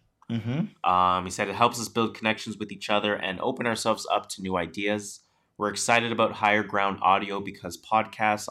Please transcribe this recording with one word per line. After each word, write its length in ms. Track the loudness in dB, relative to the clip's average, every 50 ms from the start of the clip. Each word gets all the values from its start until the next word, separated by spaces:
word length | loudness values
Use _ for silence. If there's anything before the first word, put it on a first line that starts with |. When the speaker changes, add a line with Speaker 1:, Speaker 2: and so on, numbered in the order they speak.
| _ _ _ _ _ -6
Speaker 1:
Mm-hmm. 600 | -6 -4 -2 -2 -2 -2 -2 -4 -6 _ 0 2
Speaker 2:
Um, 340 | 4 6 6 4 4 2 0
he 60 | -4
said, 180 | -4 -4 -4 -2
"It 60 | 2
helps 240 | 2 2 2 2 0
us 80 | -6 -2
build 280 | 0 0 0 0 0
connections 400 | -2 -2 -2 -2 -2 -4 -10 -8 -8
with 140 | -10 -10
each 180 | -10 -8 -2 0
other 240 | 0 2 2 0 -2
and 240 | -2 -2 -6 -4 -4
open 240 | -4 -4 -2 -2 -2
ourselves 420 | -2 -2 0 0 0 0 0 0 0
up 180 | 0 0 -2 -4
to 120 | -12 -8
new 140 | -4 -2 -2
ideas. 640 | -2 -2 -2 -4 -4 -2 -2 -2 -2 -4 -8 -16 -16 _ _ _ _ _ _ _
We're 120 | -4 -2 -2
excited 420 | -2 -2 2 4 4 4 4 2
about 220 | 0 2 0 0
Higher 320 | 0 2 2 4 4 4 2
Ground 340 | 0 0 0 0 0 0 2
Audio 380 | 4 4 4 4 2 -2 -6 -8
because 380 | -8 -10 -12 -12 -12 -12 -12 -10
podcasts 680 | -4 0 0 0 0 0 -4 -2 0 0 0 0 -4 -6